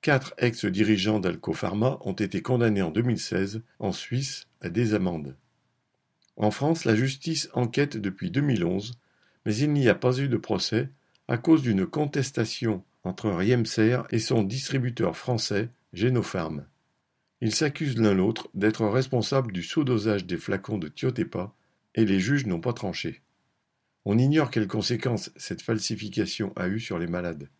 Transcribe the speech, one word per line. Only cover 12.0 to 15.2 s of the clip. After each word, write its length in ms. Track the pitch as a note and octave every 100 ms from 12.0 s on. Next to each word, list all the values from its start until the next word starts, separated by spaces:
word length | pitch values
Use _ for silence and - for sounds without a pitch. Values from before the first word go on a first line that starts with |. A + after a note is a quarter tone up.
| D3+ D3 C3 - A#2 - A#2 G#2+ - _
entre 260 | - F3+ A2
Riemser 680 | F2 G2 B2 A2+ - A2 B2 -
et 80 | A#2
son 240 | A2+ B2
distributeur 760 | G2 B2+ - C#3 B2 A#2+ A2+
français, 540 | -